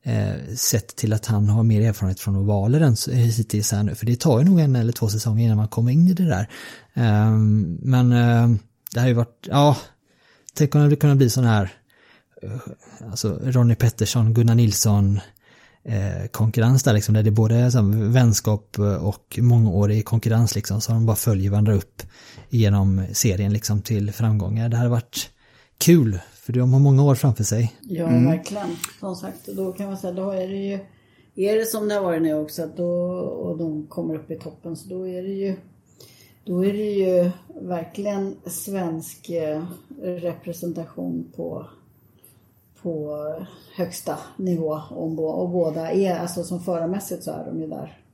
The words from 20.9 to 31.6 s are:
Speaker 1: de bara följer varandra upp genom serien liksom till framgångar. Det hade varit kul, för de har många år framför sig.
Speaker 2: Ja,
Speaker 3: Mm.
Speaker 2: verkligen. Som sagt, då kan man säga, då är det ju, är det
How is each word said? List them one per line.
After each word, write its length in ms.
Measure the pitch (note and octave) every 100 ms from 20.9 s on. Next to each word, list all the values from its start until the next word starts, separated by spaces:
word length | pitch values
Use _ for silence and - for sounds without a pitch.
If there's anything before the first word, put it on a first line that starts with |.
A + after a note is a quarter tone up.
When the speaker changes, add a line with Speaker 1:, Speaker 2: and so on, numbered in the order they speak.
Speaker 1:
de 140 | A2+ A2+
bara 100 | G#2
följer 340 | - G2 G2
varandra 240 | G2+ G#2+
upp 280 | G2+ - - - - - - -
genom 560 | A#2+ G#2+ G2+ G2 F#2+ F#2+
serien 400 | G#2 A#2 F#2+ G2+
liksom 300 | G#2+ - G#2
till 300 | - G#2+ G#2
framgångar. 560 | - A2+ G#2+ F#2 A2 A#2
Det 80 | A#2
hade 120 | B2
varit 400 | A#2+ - - - _ _ _ _ _
kul, 400 | - F3 A2+ F#2+ -
för 180 | - -
de 200 | A#2+ B2
har 80 | C3
många 220 | C#3 C3+
år 100 | C#3+
framför 300 | B2+ C#3+ A2+
sig. 280 | G#2 A2+ A2+ -
Speaker 2:
Ja, 280 | - E3 E3
Speaker 3:
Mm. 160 | A#2+ B2+
Speaker 2:
verkligen. 500 | E3+ F3 G3+ E3+ E3+ - -
Som 160 | G3 F3+
sagt, 300 | F#3 F#3+ -
då 260 | F#3+ F#3+
kan 140 | F#3 G3
man 100 | F#3+
säga, 140 | F#3+
då 180 | F3+ G3
är 180 | F#3+ F#3
det 80 | G3
ju, 220 | G3 G3 G3 _ _ _ _ - G3
är 60 |
det 80 | A3